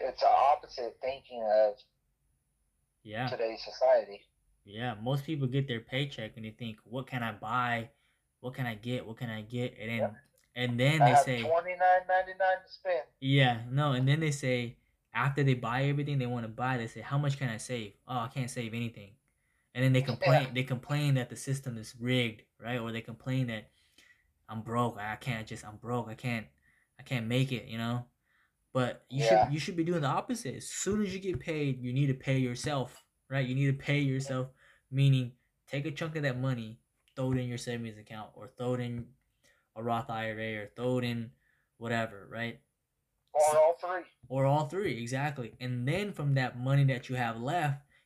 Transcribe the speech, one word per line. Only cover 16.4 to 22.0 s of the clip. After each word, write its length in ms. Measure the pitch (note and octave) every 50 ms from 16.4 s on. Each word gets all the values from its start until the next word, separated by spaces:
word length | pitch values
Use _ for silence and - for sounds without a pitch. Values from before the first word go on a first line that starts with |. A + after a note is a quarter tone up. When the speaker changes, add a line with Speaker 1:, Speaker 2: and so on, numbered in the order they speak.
| A2+ A2
Speaker 2:
buy, 300 | G#2+ A2+ B2+ C3 C3 A#2+
they 100 | A#2 A#2
say, 120 | - A2+
"How 160 | G#2+ - C#3
much 220 | D3 D3 C#3 C3+ -
can 100 | C3+ A#2+
I 100 | A2 G#2+
save? 360 | - - B2+ A#2 G#2+ G2 - _ _ -
Oh, 100 | C3 B2
I 100 | A2+ B2+
can't 220 | - C#3 B2 A#2
save 240 | - B2+ A#2 A2 A2
anything." 400 | A#2 A#2+ A2 - A2 G2+ G2+ - _ _ _ _ _ _ _ _ _ _ _ -
And 80 | B2 C3
then 80 | C3 C3
they 80 | B2+
complain, 460 | C3 B2+ A2+ - C#3 C3+ C#3 D3 C#3 -
Speaker 1:
Yeah. 60 | A#2+
Speaker 2:
they 100 | B2+ C3
complain 500 | - B2+ A2+ - - D3 D3 D3 C#3+ C3+
that 160 | B2+ A#2+ -
the 60 | A#2+
system 420 | - - C#3 C3+ C3+ - B2+ A2+ A2
is 160 | G#2+ - - A#2